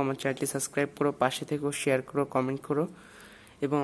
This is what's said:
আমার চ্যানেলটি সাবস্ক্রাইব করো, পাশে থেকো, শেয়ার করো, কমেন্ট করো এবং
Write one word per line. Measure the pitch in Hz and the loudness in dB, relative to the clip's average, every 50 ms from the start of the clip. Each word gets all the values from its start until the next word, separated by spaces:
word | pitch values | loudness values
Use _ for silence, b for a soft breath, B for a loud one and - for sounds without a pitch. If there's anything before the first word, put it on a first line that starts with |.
আমার | 139 135 135 131 | 2 2 0 -2
চ্যানেলটি | - 139 135 - 147 139 - | -2 -2 -2 0 -2 -2 -2
সাবস্ক্রাইব | 139 131 - - - 143 139 - - | -2 -4 -2 0 0 0 0 0 0
করো, | 147 143 139 - | 0 0 2 2
পাশে | 123 127 - - 147 - | 2 2 2 0 -6 -4
থেকো, | 151 147 147 143 143 - | -4 -2 -2 -2 -2 0
শেয়ার | - 147 135 131 131 - | 2 2 2 2 2 0
করো, | - 143 139 131 - | 0 0 0 2 2
কমেন্ট | 131 127 127 135 135 - - | 0 0 0 -2 -4 -2 -2
করো | 147 143 160 175 - B B B B B B B B B B B B B - | 0 0 0 -2 -4 B B B B B B B B B B B B B -2
এবং | 139 147 147 | 0 2 2